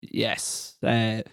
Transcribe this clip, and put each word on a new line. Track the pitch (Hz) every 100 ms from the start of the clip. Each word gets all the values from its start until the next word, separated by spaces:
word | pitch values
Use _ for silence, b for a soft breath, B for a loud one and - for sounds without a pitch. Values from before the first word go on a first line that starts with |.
Yes. | - - 113 - - - - -
Uh, | 120 120 110 110 -